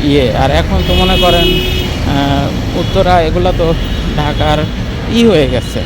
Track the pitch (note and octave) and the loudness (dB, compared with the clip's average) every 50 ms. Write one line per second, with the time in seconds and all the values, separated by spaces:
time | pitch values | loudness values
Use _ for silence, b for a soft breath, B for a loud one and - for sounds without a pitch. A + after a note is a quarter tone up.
0 | - D3 C#3+ C#3+ C3 A#2 - - C3 C#3 D3 D#3+ E3+ - F#3+ F#3+ F3+ F#3 F3+ F3+ | 2 2 2 2 2 2 0 0 0 2 2 0 0 0 0 0 2 2 2 2
1 | F#3 F#3 F#3 F3+ F3+ F3 E3+ E3+ E3 E3+ E3+ E3+ - - - - - - - - | 2 2 2 2 2 2 2 2 2 2 0 0 0 -2 -2 -2 -2 -4 -4 -4
2 | - C#3 C#3+ C#3 C#3 C#3 C#3 C#3 C#3 C#3 C3+ - - - - F3 - - - F#3+ | -2 -2 0 0 0 0 0 0 -2 -2 -4 -4 -4 -4 -4 -2 -4 -2 0 0
3 | F#3 F3+ F3+ F3+ E3 D#3+ D#3+ F3+ F3+ F#3 F3 - E3+ D#3+ E3 E3 - - - - | 2 2 2 2 2 2 0 0 0 0 0 0 0 0 0 0 -2 -4 -4 -4
4 | - - - D3 D3 D3 D3 - D3+ D3+ D3+ D3+ D#3 - - - - - - - | -4 -2 -2 -2 -2 -2 -2 0 0 0 0 0 -2 -4 -4 -6 -6 -6 -6 -6
5 | - - G#3+ A#3 A#3 A3+ G3 D#3 C#3+ B2+ B2 A#2 - - - A#2 E2+ | -6 -2 0 2 4 4 4 4 2 2 0 -2 -4 -4 -6 -6 -6